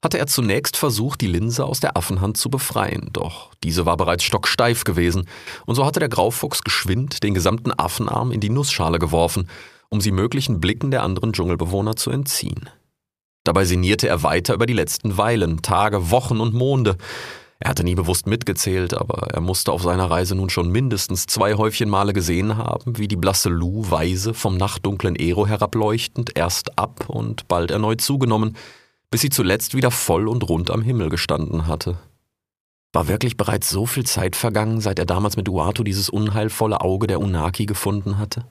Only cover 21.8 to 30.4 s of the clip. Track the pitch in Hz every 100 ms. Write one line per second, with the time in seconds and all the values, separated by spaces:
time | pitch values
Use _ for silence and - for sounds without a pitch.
21.8 | 107 98 101 98 85 87 104 110 - 50
22.8 | - 110 104 98 95 95 101 85 87 104
23.8 | 104 85 82 92 104 113 107 95 98 -
24.8 | 101 101 98 87 82 90 101 104 104 113
25.8 | 107 110 - - 120 - 85 - - -
26.8 | 101 - - 110 110 110 - 87 85 104
27.8 | 107 113 - 139 123 110 110 110 - -
28.8 | _ _ _ 123 143 139 95 101 - 131
29.8 | 127 120 - 85 107 120